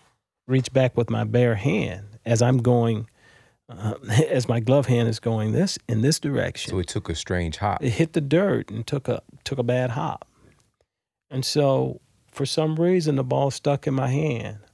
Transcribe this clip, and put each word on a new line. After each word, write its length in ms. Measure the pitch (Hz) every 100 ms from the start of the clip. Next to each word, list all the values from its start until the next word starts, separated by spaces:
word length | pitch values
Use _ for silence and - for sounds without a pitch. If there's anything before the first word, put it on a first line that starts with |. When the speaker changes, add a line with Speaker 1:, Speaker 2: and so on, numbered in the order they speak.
| _ _ _ _ -
Speaker 1:
reach 240 | 131 120
back 240 | 135 127 -
with 120 | 117
my 140 | 117
bare 300 | 107 117 123
hand 520 | 107 135 202 98 90 101 - -
as 160 | 113
I'm 160 | 120 127
going, 500 | 117 120 117 110 110 _ _ _ _ _ -
uh, 240 | 110 107 -
<laughs> 260 | - 110 151
as 180 | 131 120
my 140 | 117
glove 240 | 113 139 135
hand 220 | 120 117
is 100 | 113
going 340 | 117 113 107
this, 260 | 113 190 - -
in 140 | 110
this 160 | 131 156
direction. 500 | 151 131 87 - -
Speaker 2:
So 80 | 92
it 60 | 85
took 200 | 107 -
a 60 |
strange 420 | 82 - 90 85 -
hop. 260 | 104 -
Speaker 1:
It 80 | 127
hit 200 | 107 165
the 80 | 165
dirt 500 | 139 160 196 113 -
and 160 | 107 113
took 220 | 143 -
a, 140 | 120 _ -
took 140 | - 135
a 40 |
bad 280 | 120 127 127
hop. 360 | 117 160 - - _ _ _ _ _ _ _ _ _ -
And 120 | 131 131
so 540 | 151 139 131 131 - _ _ _
for 140 | - 139
some 300 | - 156 156
reason, 400 | 175 185 156 135
the 80 |
ball 260 | 131 131 139
stuck 360 | - 147 143 -
in 80 |
my 140 | 135 131
hand. 500 | 135 156 117 107 104 -